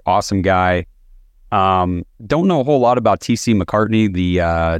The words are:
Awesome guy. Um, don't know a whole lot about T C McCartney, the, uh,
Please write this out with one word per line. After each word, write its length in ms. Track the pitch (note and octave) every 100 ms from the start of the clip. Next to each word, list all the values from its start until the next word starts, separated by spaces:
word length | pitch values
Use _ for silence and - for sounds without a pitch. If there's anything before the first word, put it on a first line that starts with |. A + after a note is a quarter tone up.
| -
Awesome 340 | F#2+ - G2
guy. 440 | F#2 F#2 F#2 F2+ F2+ _ - - _ _ -
Um, 520 | G#2 F#2+ F#2 F2+ F2 F2 - A2
don't 220 | D3 F#3+
know 120 | E3
a 40 |
whole 160 | B2+ C#3+
lot 160 | A#2+ B2
about 220 | A2 G2
T 160 | - A#2+
C 160 | -
McCartney, 580 | G#2+ F2+ G#2+ G#2+ A2 G#2+
the, 280 | F2+ F2+ F2
uh, 380 | E2+ E2 E2